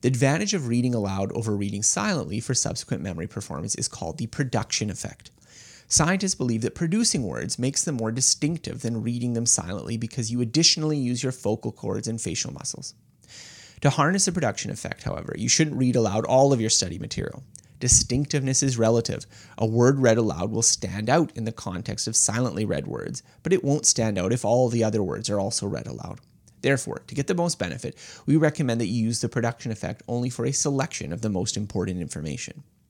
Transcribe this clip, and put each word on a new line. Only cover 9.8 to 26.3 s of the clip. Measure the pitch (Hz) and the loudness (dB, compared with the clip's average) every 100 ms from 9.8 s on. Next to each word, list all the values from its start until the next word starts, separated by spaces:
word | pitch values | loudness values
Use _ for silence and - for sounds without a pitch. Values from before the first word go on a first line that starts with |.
| 58 113 | -4 -4
because | 117 - 110 | -4 -4 -4
you | 120 | -2
additionally | 117 147 165 - 156 151 | 0 4 4 4 0 0
use | 123 123 | 0 -2
your | 127 | -4
vocal | - - 113 117 | -2 -2 -2 -4
cords | - 107 101 110 | -8 -6 -4 -4
and | 110 | -6
facial | - 80 - | -4 -4 -6
muscles. | 69 - - - - _ _ _ - - - - - | -6 -10 -10 -14 -16 _ _ _ -20 -20 -20 -20 0
To | 143 | 0
harness | 135 147 190 | 4 2 4
the | 190 | 0
production | 175 127 - 101 | 2 -2 -2 -6
effect, | 95 - - | -6 -8 -6
however, | - 85 - - | -6 -6 -6 -4
you | 117 | 0
shouldn't | - 156 131 | 2 2 2
read | 127 | 2
aloud | 123 110 104 | 4 2 2
all | - 131 139 | 4 6 6
of | 131 | 4
your | 110 | 2
study | - 90 90 | 0 0 -6
material. | 98 - - - - - - - | -6 -6 -6 -10 -18 -20 -20 -6
Distinctiveness | 127 - - 123 143 147 131 131 | 4 4 4 0 2 0 2 2
is | 135 120 | 2 4
relative. | 110 117 113 - - - - - | 4 4 2 -6 -10 -20 -20 -2
A | 110 | 2
word | 117 123 139 | 6 6 8
read | 123 113 | 6 6
aloud | 110 78 101 | 4 0 -2
will | 110 | 2
stand | 113 - 95 98 107 | 2 2 -2 -4 2
out | 151 156 - | 2 2 -2
in | |
the | 110 | -6
context | - - 90 - 113 - | -6 -8 -8 -6 -6 0
of | 113 | 2
silently | - 113 123 82 | 2 2 -2 -2
read | 107 78 - | -2 -2 -4
words, | - - - _ _ | -8 -8 -10 _ _
but | 160 | 0
it | 185 | 2
won't | - 151 - | 4 2 2
stand | - 113 101 | 2 2 2
out | 92 | 0
if | 123 | 0
all | 104 120 127 | 2 4 4
the | 117 | 2
other | 110 107 | 2 2
words | 92 57 - | 0 -2 -2
are | 104 | -2
also | 98 - 101 | 0 -2 -4
read | 101 - | -4 -6
aloud. | 60 85 101 _ | -10 -10 -14 _